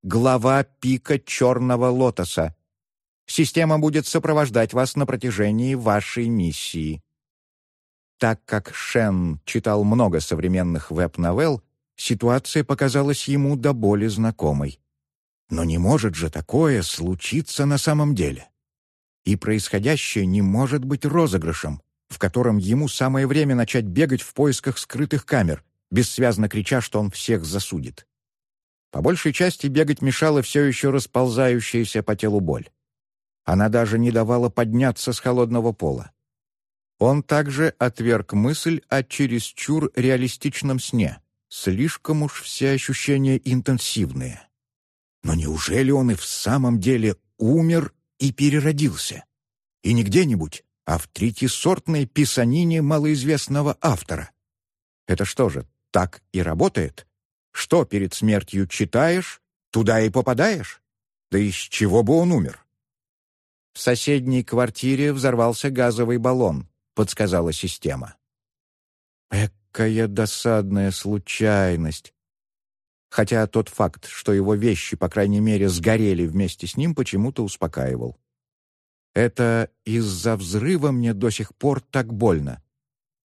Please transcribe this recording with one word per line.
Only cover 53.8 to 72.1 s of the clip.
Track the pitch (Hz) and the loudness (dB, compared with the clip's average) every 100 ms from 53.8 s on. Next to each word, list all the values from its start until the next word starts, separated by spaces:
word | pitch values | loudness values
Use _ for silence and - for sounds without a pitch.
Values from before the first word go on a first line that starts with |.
автора. | 165 95 - 76 80 _ _ _ _ _ _ _ - | 0 0 -4 -10 -10 _ _ _ _ _ _ _ -4
Это | 87 98 | -2 -2
что | - 113 | 0 0
же, | 69 - _ _ | -2 -10 _ _
так | 90 92 - _ | -2 -2 -6 _
и | 95 | -4
работает? | 85 80 190 - 71 - - _ _ _ _ | -2 0 0 0 -6 -8 -20 _ _ _ _
Что | - - 170 | -12 0 2
перед | 135 104 92 | 2 0 -2
смертью | - 107 101 - 95 92 | -2 0 0 0 -4 -2
читаешь, | - 107 117 160 180 180 - _ _ _ | -2 -2 2 2 0 -4 -14 _ _ _
туда | 110 110 113 | 0 2 4
и | 110 | 2
попадаешь? | 127 127 123 208 180 90 - _ _ _ _ - | 0 0 2 0 -2 -8 -16 _ _ _ _ -4
Да | 98 | 0
из | 104 90 | 0 -4
чего | - - 104 110 | -6 -2 2 4
бы | 110 | 4
он | 165 180 | 4 4
умер? | 147 78 - _ _ _ _ _ _ _ _ _ _ _ | 2 0 -6 _ _ _ _ _ _ _ _ _ _ _
«В | - | -6
соседней | - 120 - 143 127 127 | -2 0 0 0 0 -2
квартире | - 117 123 - 127 135 147 | 0 0 -2 -2 -2 0 0
взорвался | 135 135 120 117 117 143 | 0 0 2 2 0 -2
газовый | 131 120 113 117 120 | 0 2 2 0 0
баллон», | 123 127 104 71 - _ _ | 2 2 2 -2 -8 _ _
подсказала | - 104 - 101 90 82 | -4 -2 -2 0 0 0
система. | 78 92 - 76 65 62 - _ _ _ _ _ _ _ _ _ _ - | -2 -6 -6 -6 -6 -10 -18 _ _ _ _ _ _ _ _ _ _ -6
Экая | 101 104 - _ - 110 110 110 | -2 -2 -4 _ -2 0 2 0
досадная | 101 107 - 120 110 98 101 98 | 0 -2 0 0 2 2 0 0
случайность. | 95 101 104 - - 110 101 95 85 80 76 - | -2 -4 -4 -4 0 2 4 2 0 -2 -6 -14